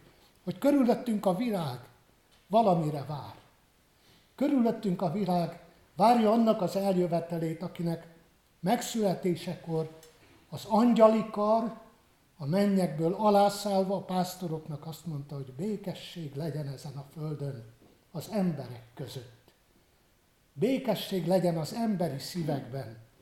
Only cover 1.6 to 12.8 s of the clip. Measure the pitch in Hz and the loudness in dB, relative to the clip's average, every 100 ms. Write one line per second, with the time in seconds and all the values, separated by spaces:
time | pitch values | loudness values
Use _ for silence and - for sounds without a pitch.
1.6 | 147 117 - _ _ _ _ _ - 214 | -4 -8 -14 _ _ _ _ _ 0 4
2.6 | 208 170 151 143 123 143 104 - - _ | 4 4 0 -4 -6 -10 -10 -18 -20 _
3.6 | _ _ _ _ _ _ _ - 285 277 | _ _ _ _ _ _ _ -4 0 2
4.6 | 226 226 202 175 170 196 185 175 165 - | 2 0 -2 -2 -2 -2 0 0 -2 -6
5.6 | - _ _ - 214 240 214 233 226 220 | -20 _ _ 2 4 6 4 4 4 2
6.6 | 175 196 196 180 175 165 165 170 165 160 | 0 0 2 2 2 0 -2 -4 -4 -4
7.6 | 180 - 170 165 - - _ _ _ _ | -8 -4 -4 -4 -8 -20 _ _ _ _
8.6 | 175 240 - 226 196 165 185 165 180 170 | -2 0 -2 0 0 0 -2 -2 -6 -10
9.6 | 165 160 160 - - _ - - _ 147 | -6 -4 -4 -10 -20 _ -20 -20 _ -14
10.6 | - 214 240 220 220 220 - 208 208 226 | 0 4 6 8 8 8 0 0 2 2
11.6 | 226 - - _ _ _ _ - 143 190 | 0 -8 -18 _ _ _ _ -10 -2 0
12.6 | 202 190 | 2 2